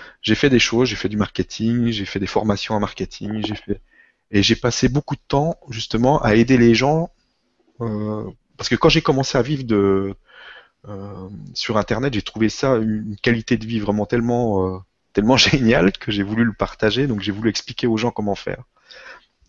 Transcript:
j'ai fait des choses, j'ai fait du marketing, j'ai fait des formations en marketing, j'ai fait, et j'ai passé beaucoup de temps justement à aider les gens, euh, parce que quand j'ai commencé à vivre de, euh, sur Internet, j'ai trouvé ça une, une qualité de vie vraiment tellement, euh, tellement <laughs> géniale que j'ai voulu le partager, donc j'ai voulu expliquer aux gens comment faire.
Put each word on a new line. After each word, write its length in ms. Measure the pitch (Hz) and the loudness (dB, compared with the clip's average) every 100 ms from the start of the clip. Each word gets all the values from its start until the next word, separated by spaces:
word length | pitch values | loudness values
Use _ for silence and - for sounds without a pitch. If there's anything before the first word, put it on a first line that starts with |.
| - - | -20 -8
j'ai 140 | - 110 | -2 2
fait 140 | 143 | 4
des 100 | 120 | 4
choses, 300 | - 117 127 | 4 2 0
j'ai 60 | 101 | -2
fait 140 | - | -4
du 80 | 104 | -2
marketing, 760 | 95 - - - 113 120 117 | -2 -2 -6 -2 0 2 0
j'ai 140 | 110 95 | -2 -4
fait 140 | 98 | -4
des 80 | 95 | -2
formations 480 | 107 107 101 - 107 | 0 0 -2 -2 -2
en 40 | |
marketing, 640 | 101 - 92 - 104 107 107 | -2 -6 -10 -8 -8 -6 -6
j'ai 100 | 101 | -6
fait, 260 | - 101 - _ _ _ _ | -8 -8 -10 _ _ _ _
et 120 | 104 | 2
j'ai 120 | 98 - | 2 2
passé 340 | 123 - 127 | 0 2 2
beaucoup 260 | 139 - 143 | 2 -2 -8
de 60 | - | -2
temps 320 | 143 160 - - | 0 0 -4 -10
justement 520 | 110 - 113 127 151 | -12 -4 0 2 2
à 120 | 113 113 | 4 4
aider 220 | 117 127 | 6 6
les 180 | 120 113 | 6 6
gens, 360 | 135 160 175 _ _ _ _ _ _ - | 2 0 -4 _ _ _ _ _ _ -10
euh, 420 | 113 104 107 107 107 - _ - | -6 -4 -4 -6 -8 -14 _ -12
parce 120 | - | -4
que 60 | 117 | 2
quand 140 | 165 | 4
j'ai 120 | 160 | 4
commencé 340 | - 135 135 135 | 2 0 0 0
à 60 | |
vivre 200 | 123 139 120 | 0 -4 0
de, 500 | 104 98 98 98 - _ - - - _ _ 101 | 2 2 2 -2 -8 _ -20 -20 -20 _ _ -16
euh, 420 | 98 101 98 92 101 98 | -14 -14 -14 -14 -16 -12
sur 240 | - - 107 | -8 -2 -2
Internet, 360 | 98 113 139 | 0 -2 -2
j'ai 80 | 104 | -4
trouvé 280 | - 107 110 | -6 -2 -2
ça 260 | - 135 117 | 0 0 2
une, 280 | 110 107 107 | 0 -4 -6
une 60 | 104 | -4
qualité 400 | 123 117 - 113 | 0 0 0 -2
de 80 | 110 | -2
vie 140 | 113 | -2
vraiment 260 | 104 104 101 | -2 -2 0
tellement, 680 | 120 117 120 117 95 92 92 | 0 0 0 0 0 -2 -4
euh, 40 | - _ _ | -14 _ _
tellement 240 | 101 107 131 | 0 4 4
<laughs> 0 | |
géniale 540 | - 143 113 139 190 | 4 4 4 4 2
que 180 | - - | 0 -4
j'ai 120 | 101 | -4
voulu 200 | 101 110 117 | -2 0 -2
le 80 | |
partager, 540 | - 98 - 107 113 143 | -2 -6 0 0 0 0
donc 140 | 104 | -2
j'ai 100 | 104 | -4
voulu 180 | 101 110 | -2 -2
expliquer 380 | - - - 120 | -2 -8 -4 -2
aux 100 | 110 | 0
gens 140 | 117 | -2
comment 240 | - 104 98 | -4 -4 -4
faire. 280 | - 95 - _ _ - - - _ _ | -6 -10 -12 _ _ -20 -20 -20 _ _